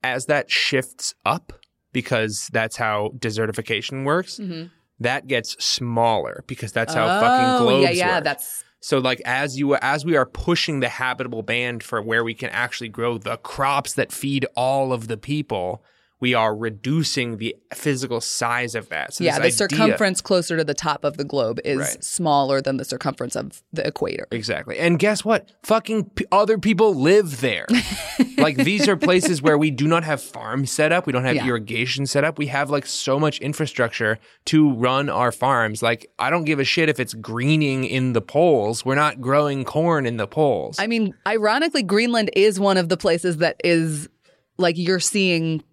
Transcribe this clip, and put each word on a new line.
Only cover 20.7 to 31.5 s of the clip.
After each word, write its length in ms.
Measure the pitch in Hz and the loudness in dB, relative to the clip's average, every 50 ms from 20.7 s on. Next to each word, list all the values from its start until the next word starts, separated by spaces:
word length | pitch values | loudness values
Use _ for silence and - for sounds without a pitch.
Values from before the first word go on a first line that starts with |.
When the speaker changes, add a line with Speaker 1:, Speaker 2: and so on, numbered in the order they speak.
Speaker 2:
top 320 | 143 - - 160 147 - - | -4 -4 -2 -4 -4 -2 -2
of 140 | 147 143 156 | -4 -4 -4
the 60 | 143 | -6
globe 360 | 143 - 139 120 110 120 120 - | -4 -2 0 0 0 -2 -4 -4
is 120 | - 143 135 | -2 -2 -2
Speaker 1:
Right. 260 | - - - - - | -2 -4 -4 -6 -8
Speaker 2:
smaller 580 | - - - 175 156 147 143 139 135 139 135 | -8 -6 -2 0 2 4 4 4 2 0 0
than 160 | 135 139 135 131 | 0 -2 -4 -4
the 60 | 139 | -4
circumference 520 | - 135 127 - 147 131 - 123 127 - | -6 -8 -4 -4 -6 -4 -4 -8 -6 -6
of 260 | - - 135 - - _ _ - | -8 -8 -8 -12 -18 _ _ -6
the 120 | 160 - | -4 -4
equator. 400 | - 151 - - - - - - - | -4 -2 -4 -4 -4 -4 -6 -8 -6
Speaker 1:
Exactly. 480 | - 117 107 110 101 71 - - - - | -8 -6 -4 -4 -4 -6 -6 -8 -6 0
And 200 | 165 170 175 147 | 2 2 4 4
guess 240 | 180 208 214 202 | 2 2 0 0
what? 280 | - 208 226 196 - _ _ _ - | 0 0 0 0 0 _ _ _ -2
Fucking 460 | - 220 226 220 - 220 220 190 - | 0 0 0 2 0 -2 -2 -2 -4
p-, 140 | _ - 226 - | _ -8 -2 2
other 240 | - 196 214 202 220 202 | 4 4 4 4 2 2
people 360 | - 208 220 170 220 214 190 | 2 2 4 4 4 4 4
live 460 | 135 131 156 190 214 202 165 139 117 | 4 4 6 6 6 6 4 -2 -2
there. 260 | 123 127 104 85 - - | -2 0 0 -2 0 2
Speaker 2:
<laughs> 60 | 233 247 - - 202 - - - - - 262 - - | 2 2 2 0 -6 -8 -8 -10 0 0 0 0 4
Speaker 1:
Like, 200 | - 147 156 143 | 2 2 4 4
these 320 | 127 139 156 202 208 285 226 | 2 2 2 2 2 4 2
are 80 | 196 | 2
places 440 | 156 294 294 185 185 - - 180 147 | 2 4 4 4 4 4 2 -2 2
where 160 | 131 160 151 | 4 4 4
we 140 | 147 156 156 | 6 4 2
do 160 | 139 120 143 | 2 2 2
not 180 | 151 165 170 160 | 2 2 2 2
have 160 | 156 151 135 | 0 -4 -4
farms 500 | - - - 117 117 110 117 131 139 127 | -4 -12 -14 -12 -10 -6 -4 -4 -4 -4
set 220 | - - 151 156 | 0 0 2 4
up. 140 | 165 180 175 | 4 2 2
We 60 | - 131 | 0 -2
don't 100 | 123 127 | 0 2
have 120 | 131 123 | 2 0
Speaker 2:
Yeah. 100 | 139 117 | 0 0
Speaker 1:
irrigation 580 | 131 | 0